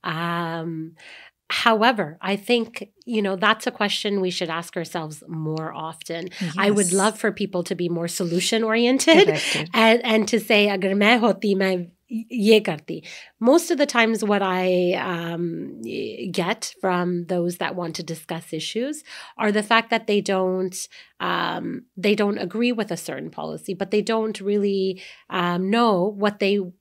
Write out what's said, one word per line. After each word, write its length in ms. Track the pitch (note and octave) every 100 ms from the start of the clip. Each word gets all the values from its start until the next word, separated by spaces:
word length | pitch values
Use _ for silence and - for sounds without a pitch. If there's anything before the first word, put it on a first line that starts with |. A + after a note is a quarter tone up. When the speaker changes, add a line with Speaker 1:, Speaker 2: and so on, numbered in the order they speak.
Speaker 1:
Um, 880 | F3+ D#3+ E3+ E3+ E3+ E3 E3 D#3+ D#3+ E3+ - - - _ _
however, 560 | - A#3+ A3 A3+ A3+ D#3 D#3
I 140 | F#3 G3+
think, 520 | G3+ A#3+ A3+ - G#3 _
you 160 | - A3
know, 140 | G3 F#3+
that's 300 | G#3 A3 -
a 60 | A3+
question 380 | G3+ - G#3+ G3+
we 100 | F#3
should 180 | F3+ E3
ask 280 | E3 E3+ -
ourselves 460 | D#3+ F3+ D#3 D3+ -
more 440 | D#3+ D#3 D#3 D#3+
often. 540 | - D#3+ D#3+ - E3 E3 - F3 E3
I 140 | G3+
would 160 | G#3 F3+
Speaker 2:
Yes. 80 | F#3
Speaker 1:
love 140 | G3 F#3
for 140 | A3 -
people 200 | G3 F3+
to 100 | F3
be 140 | F3 F3 E3+
more 80 | E3+
solution 540 | - F3 E3+ F3+ A3+ A3
oriented 540 | A3+ A#3+ C4 - E4 G#4
Speaker 2:
Correct. 440 | - - - D#3+
Speaker 1:
and, 300 | A#3 A3+ A#3 A#3 A3
and 120 | G#3
to 40 | A3+ G#3+
say, 160 | G#3+ G#3 G3
"अगर 180 | F#3+
मैं 220 | G3 G#3 A#3+
होती, 300 | A3+ F#3 G#3+ G3
मैं 100 | F#3+ F#3 F3 _ _ A3+ A3+ B3 G#3
ये 140 | A3 G#3+
करती." 340 | D#3 - D#3+ - - - _ A#3
Most 220 | D#4+ -
of 40 | D#4
the 40 | C#4+
times 380 | A#3 A3+ A3 G#3+
what 120 | G#3
I, 220 | G3 F#3 F#3 F3+ F3+ F#3 -
um, 340 | F3 E3+ E3+ E3+ E3 - - A2+ C3 A2 - F#3 E3
get 320 | F3 A3+ - -
from 320 | F#3+ F3+ F3 F3 F3
those 240 | F3+ F3 F3
that 180 | E3+ F3+
want 120 | E3+ D#3
to 20 | D#3+
discuss 380 | D#3+ - E3 E3 D#3+
issues 420 | - A3 C4 D4+ - - - -
are 160 | G#3+ G#3
the 20 | G#3
fact 160 | A3+ A3+
that 160 | A3+ A3+
they 120 | G#3 G3
don't, 480 | F#3+ F#3 F#3 F#3 F3+ - - - _
um, 500 | F3+ F3 E3+ F3 F3 E3+ - - F#3+
they 60 | G#3
don't 140 | G3+ G#3 F#3+
agree 240 | G#3 A#3+ A#3
with 80 | G3+ E3
a 20 | -
certain 240 | C#3 D#3+
policy, 440 | - D#3 D3+ - F#3
but 60 | G3 G#3+
they 60 |
don't 380 | G#3 A3+ A3 G#3 G3
really, 480 | G#3 G3+ G3 F#3+ F#3 - - _ -
um, 280 | F3 F3 F#3+ A3+
know 360 | A#3 F#3+ F#3 G#3 G#3
what 120 | G#3
they 140 | G3+ G3+ F3+ -